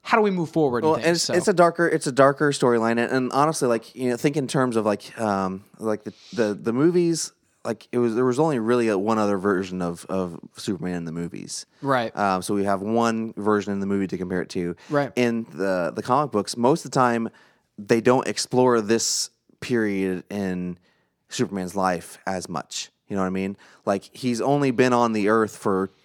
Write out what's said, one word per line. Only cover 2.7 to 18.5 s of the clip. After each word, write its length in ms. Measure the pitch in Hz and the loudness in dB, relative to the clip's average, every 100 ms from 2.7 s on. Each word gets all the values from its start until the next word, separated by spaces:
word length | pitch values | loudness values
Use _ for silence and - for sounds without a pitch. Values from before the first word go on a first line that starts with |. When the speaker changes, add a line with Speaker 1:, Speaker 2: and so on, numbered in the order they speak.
| 117 113 117 | 4 2 2
Speaker 2:
and, 80 | 120 | 2
and 220 | 131 127 | 0 0
honestly, 340 | 135 151 160 131 | 2 2 2 0
like, 280 | 113 - 123 | 0 -2 -4
you 140 | 127 | -2
know, 60 | 117 | 0
think 200 | 156 147 | 0 0
in 100 | 127 | -2
terms 300 | 147 127 113 | 0 2 2
of, 80 | 107 | 0
like, 320 | 104 - - | -2 -6 -4
um, 440 | 110 98 95 95 101 - | 0 0 -2 -4 -14 -8
like, 260 | 110 107 | -4 -4
the, 80 | 110 - - | -8 -16 -12
the, 200 | 98 107 | -2 -2
the 180 | 101 113 | -2 -4
movies, 600 | 120 160 180 170 160 - _ _ _ | 2 2 2 0 -2 -6 _ _ _
like, 240 | 117 110 - | -10 -10 -6
it 80 | 123 | -2
was, 160 | 120 | 0
there 120 | 110 127 | 2 0
was 120 | 123 | 2
only 200 | 160 131 | 0 0
really 300 | 110 123 113 | 0 2 2
a, 100 | 98 | 0
one 200 | 104 110 | 0 0
other 200 | 104 101 | 0 0
version 420 | 98 92 95 92 | 0 0 -2 -6
of, 240 | 87 85 - | -6 -6 -6
of 280 | 95 90 82 - - | -4 -4 -8 -16 -10
Superman 400 | - 92 92 87 | -6 -6 -4 -6
in 80 | 82 | -6
the 60 | |
movies. 520 | 85 87 52 50 - - _ | -8 -8 -10 -12 -12 -14 _
Speaker 1:
Right. 340 | 139 131 113 | -2 0 -2
Speaker 2:
Um, 280 | - 101 92 | -2 0 0
so 120 | 92 | 0
we 100 | 101 | -2
have 180 | 98 98 | 0 0
one 500 | 101 113 117 113 113 107 | 0 2 2 0 -6 -4
version 340 | 104 104 98 | 0 0 0
in 80 | 98 | -4
the 60 | 98 | -2
movie 200 | 98 95 | -2 -2
to 100 | 90 | -4
compare 240 | 92 92 | -4 -4
it 80 | - | -4
to. 260 | 95 87 87 - | -4 -6 -8 -4
Speaker 1:
Right. 200 | 147 135 120 | -2 -2 0
Speaker 2:
In 300 | 120 117 117 | 0 -2 -6
the, 380 | 73 95 92 85 | -6 -2 0 -2
the 80 | 82 | -6
comic 280 | 107 131 147 | 0 0 0
books, 260 | 107 98 120 | -2 -4 0
most 280 | 120 165 | 0 0
of 60 | - | -2
the 40 | |
time, 360 | 135 123 117 113 _ _ _ _ - | 0 2 2 -4 _ _ _ _ -20
they 240 | 101 117 | 0 2
don't 260 | 110 127 - | 6 4 2
explore 520 | 107 - | -6 -2